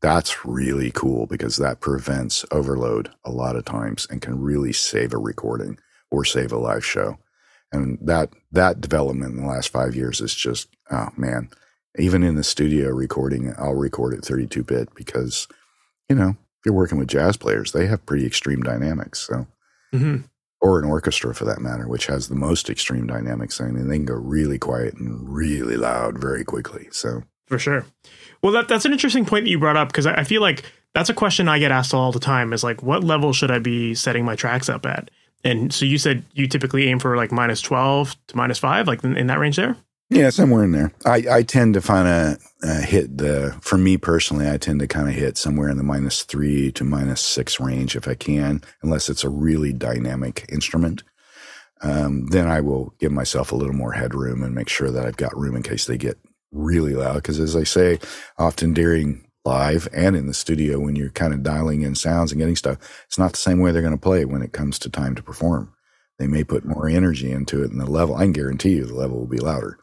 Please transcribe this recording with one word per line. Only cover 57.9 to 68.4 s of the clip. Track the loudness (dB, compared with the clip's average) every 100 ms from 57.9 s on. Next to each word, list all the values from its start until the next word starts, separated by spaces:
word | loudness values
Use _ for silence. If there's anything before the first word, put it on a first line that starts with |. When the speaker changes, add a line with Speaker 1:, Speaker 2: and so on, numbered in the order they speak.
| 2 -4 -16 -12 0
Speaker 1:
often | 0 2 2
during | 4 4 4 2 -4 -10 _
live | -2 0 2 0 0
and | 2 2 2
in | 0
the |
studio, | -4 -2 0 2 0
when | 0 -2
you're | -2
kinda | -2 0 0
dialing | 0 0 0 0
in | 0
sounds | 0 0 2 2
and | 2
getting | 0 0
stuff, | -2 -4 -8 -20 -8
it's | 0
not | 0
the | 0
same | 2 4
way | 4
they're | 4
gonna | 2 0
play | 2 2
when | 2 -2
it | -4
comes | -4 -4 -4
to | -6
time | -4 -4
to | -4
perform. | -8 -4 0 0 -4 _ _ _ _ -6
They | 0
may | 0
put | 0 -2
more | -2 -2 2
energy | 4 4 2 -2
into | -4 -2 -2
it, | -2
and | -2
the | -2
level, | 0 2 2
I |
can | 2
guarantee | 2